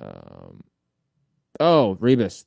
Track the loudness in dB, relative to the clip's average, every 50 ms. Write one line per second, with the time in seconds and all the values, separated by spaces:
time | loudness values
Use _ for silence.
0 | -20 -20 -20 -20 -20 -20 -20 -20 -20 -20 -20 -20 -20 _ _ _ _ _ _ _
1 | _ _ _ _ _ _ _ _ _ _ _ -2 0 2 4 2 2 0 -2 -2
2 | 0 0 2 2 0 -4 -8 -14 -20